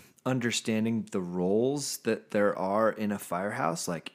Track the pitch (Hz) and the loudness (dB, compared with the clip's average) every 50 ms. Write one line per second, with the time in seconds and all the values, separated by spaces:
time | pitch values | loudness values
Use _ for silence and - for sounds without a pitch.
0 | - - _ _ - 127 131 127 117 120 - - - 113 110 110 110 113 113 110 | -12 -14 _ _ -4 -2 -2 0 0 0 -2 -2 -2 0 0 0 0 0 0 -2
1 | 92 - - 98 90 87 90 92 90 92 101 110 123 131 143 147 139 - - - | -4 -2 -4 -4 -4 -2 -2 0 2 4 4 4 4 2 0 -2 -4 -6 -8 -4
2 | - 113 110 - - - - 104 104 101 - - 92 95 98 110 113 107 - - | 0 -2 -2 -2 -2 -2 2 4 4 4 2 2 0 0 2 4 4 4 2 0
3 | 107 104 101 98 - - 85 90 98 104 110 123 143 - 82 - - 90 87 78 | -2 -2 -2 -4 -4 -4 -4 -2 -2 -2 -2 0 0 0 0 -2 -4 -4 -6 -6
4 | - - - | -6 -10 -8